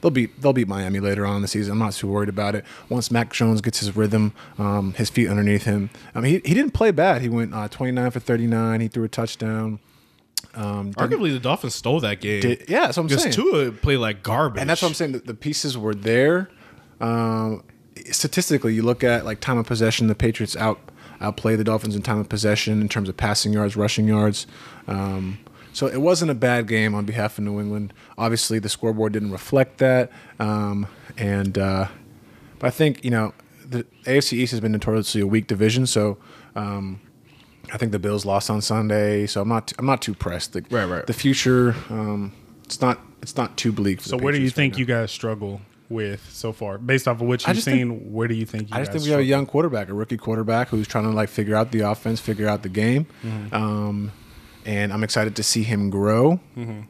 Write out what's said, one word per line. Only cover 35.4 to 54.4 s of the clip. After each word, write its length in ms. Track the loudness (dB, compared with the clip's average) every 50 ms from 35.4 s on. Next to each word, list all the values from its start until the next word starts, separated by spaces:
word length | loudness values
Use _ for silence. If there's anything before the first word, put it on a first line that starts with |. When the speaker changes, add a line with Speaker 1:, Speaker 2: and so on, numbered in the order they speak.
| 2 2
Speaker 1:
division. 380 | 0 2 4 4 4 2 0
So, 320 | 2 2 2 2 2 0 -4 -10 -20 -20 -20 -20 -12 _
um, 460 | -8 -6 -6 -6 -6 -6 -8 -10 -12 -16 -20 _ _ _ _ -20 -20 -20 _ -20 _ _ -12 -6
I 60 | -4
think 140 | -4 -2 -2
the 60 | -2
Bills 280 | -2 0 -2 -2 0
lost 240 | 0 0 0 2 0
on 100 | -2 -2
Sunday. 680 | 0 0 0 0 0 2 2 2 2 2 2 0 0
So 140 | -2 -2 -2
I'm 80 | -2 0
not, 240 | 0 -2 -2 -6 -8 -4
I'm 80 | 0
not 160 | 0 0 0 0
too 120 | -6 -6
pressed. 380 | -6 -6 -6 -6 -6 -8 -6 -8
The, 120 | -8 -8 -2
Speaker 2:
Right, 140 | -2 0 0
right. 220 | 0 -2 -4 -2
Speaker 1:
the 80 | -4 -4
future, 600 | 0 2 2 2 4 4 4 6 6 6 4 2 0 -4 -8
um, 440 | -6 -6 -4 -4 -4 -4 -6 -8 -10 -14 -20 -20 -20 -20 -14
it's 160 | -12 -4 0 2
not, 180 | 2 2 0 -4 -20 -20 -18 -16
it's 140 | -10 -4
not 200 | -4 -4 -4 -4
too 160 | -2 -2 -2 0
bleak 300 | 2 0 0 0 -2 -4
for 80 | -6
Speaker 3:
So 60 | -4 -2
Speaker 1:
the 40 | 0
Speaker 3:
where 100 | 0 0
do 60 | 2
you 120 | 0 0
Speaker 1:
Patriots 20 | 2
right 100 | 2 0
Speaker 3:
think 100 | 0 0
Speaker 1:
now. 40 | -2
Speaker 3:
you 40 | -2
guys 260 | 0 0 0 -2 -4
struggle 500 | -6 -6 -6 -6 -6 -4 -6 -8 -8 -10 -14 -18 _ _ _ _
with 420 | -6 -6 -4 -4 -6 -8 -12 -16
so 220 | -18 -8 -8 -8 -6
far, 240 | -6 -8 -8 -8
based 320 | -8 0 2 2 2 2 0
off 80 | 0 0 2
of 40 |
what 200 | 0 0 2 2 0
Speaker 1:
I 20 |
Speaker 3:
you've 60 | 0
Speaker 1:
just 80 | 2 2
think 140 | 2 2 2
Speaker 3:
seen? 340 | 2 2 -4 -6 -10 -8 -4
Where 160 | -2 -2 0
do 60 | 0
you 100 | -2 -2
think 240 | -4 -4 -8 -6 -4
you 80 | -4
Speaker 1:
I 40 | -4
just 100 | -4 -2 -4
Speaker 3:
guys 40 | -4
Speaker 1:
think 40 | 0
we 40 | 2 2
have 80 | 2
a 20 | 4
Speaker 3:
struggle? 60 | 4
Speaker 1:
young 160 | 4 2 2
quarterback, 420 | 2 2 2 2 2 0 -2 -4 -4
a 60 | -4
rookie 240 | -4 -4 -4 -4 -6
quarterback 500 | -4 -2 -2 -2 0 2 2 2 2 0
who's 180 | 0 -2 -2
trying 180 | 0 -2 0 0
to, 60 | 2
like, 200 | 2 0 0 0
figure 260 | 0 -2 -2 2 2
out 160 | 2 2 2 2
the 80 | 0
offense, 400 | 2 2 0 -2 -2 -4 -4 -4
figure 260 | -2 -4 -4 -2 0
out 160 | 0 0 -2 -4
the 60 | -4
game. 380 | -2 0 2 4 2 2 0 -2 -8 -12 -8
Speaker 3:
Mm-hmm. 300 | -8 -6 -6 -8 -4 -4
Speaker 1:
Um, 580 | -2 -2 0 -2 -2 -2 -2 -2 -4 -4 -6 -8 -14 -20 -20 -20 -20